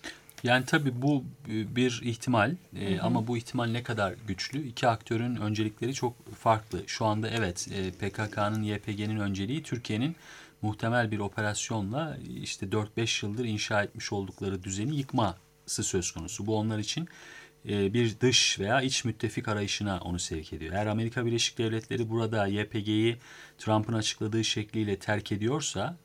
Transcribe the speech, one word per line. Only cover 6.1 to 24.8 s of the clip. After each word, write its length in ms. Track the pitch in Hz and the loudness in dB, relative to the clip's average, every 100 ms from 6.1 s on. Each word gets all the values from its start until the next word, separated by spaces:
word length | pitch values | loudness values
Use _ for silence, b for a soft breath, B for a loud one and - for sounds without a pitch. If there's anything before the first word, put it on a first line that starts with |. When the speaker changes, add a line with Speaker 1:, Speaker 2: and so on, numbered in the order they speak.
| - - 101 | -4 -14 0
Speaker 1:
farklı. 480 | 117 107 - 175 - | 4 4 0 -8 -6
Şu 180 | - 110 | 0 2
anda 240 | 107 110 | 2 0
evet, 380 | 117 98 87 - | 0 0 -2 -6
e, 180 | 98 92 | -4 -4
P 180 | - 98 | -4 -4
K 200 | 104 104 | -2 -2
K'nın, 340 | - 104 110 | 0 0 0
Y 160 | 107 104 | 0 -2
P 140 | - | -4
G'nin 260 | 101 107 107 | -4 -2 -2
önceliği 440 | 101 95 98 156 | -2 -2 -2 -4
Türkiye'nin 520 | - 117 - 107 143 165 B B B - | -4 -6 -2 0 -2 -4 B B B -4
muhtemel 500 | 104 104 117 120 113 | -4 0 2 2 2
bir 80 | 104 | 0
operasyonla 960 | 101 - 104 104 - 113 95 131 160 135 - - | -2 -2 -2 -2 -2 -2 -2 -2 -4 -6 -10 -8
işte 300 | - - 98 | -8 -6 -2
dört 260 | 107 107 - | -2 -2 -2
beş 260 | 113 - | -2 -2
yıldır 220 | 104 110 117 | -2 -2 -2
inşa 380 | 104 - 107 | -2 0 0
etmiş 300 | 98 110 - | 0 -4 -4
oldukları 500 | 104 95 - 101 95 | -4 -4 -4 -4 -4
düzeni 320 | 98 95 117 147 | -4 -2 -2 -2
yıkması 880 | 131 127 101 87 - _ - - | 0 0 0 -2 -14 _ -6 -4
söz 280 | 104 95 - | 0 0 -2
konusu. 340 | - 80 - 104 | -4 -8 -6 -2
Bu 120 | 107 | 0
onlar 220 | 110 107 | 0 -2
için, 280 | 101 - 170 B B B B _ 113 | -2 -4 -6 B B B B _ -2
e, 240 | 104 98 | 2 4
bir 260 | 120 117 98 | 4 2 4
dış 400 | 127 127 - - | 4 6 4 2
veya 220 | 98 131 | 2 2
iç 240 | 131 - 117 | 2 0 -2
müttefik 420 | - 113 - 113 | -2 -2 -2 -2
arayışına 520 | 104 101 - 104 90 | 0 0 0 0 -2
onu 200 | 87 90 | -2 -4
sevk 340 | - 82 - | -4 -6 -6
ediyor. 200 | 76 80 | -8 -4
Eğer 120 | 95 107 | 0 0
Amerika 400 | 107 113 127 117 | 0 0 0 0
Birleşik 320 | 117 - - | 2 0 0
Devletleri 520 | 113 113 - 113 113 | 0 -2 -2 -2 0
burada 380 | 113 110 110 98 | 2 2 2 2
Y 220 | 104 104 | 2 0
P 120 | 113 | -2
G'yi 360 | 104 107 113 117 B B B - | 2 4 4 2 B B B -6
Trump'ın 360 | 107 110 107 | 2 2 4
açıkladığı 500 | 113 104 - 110 113 | 0 0 -2 0 2
şekliyle 560 | 107 113 104 110 | 2 0 -2 -2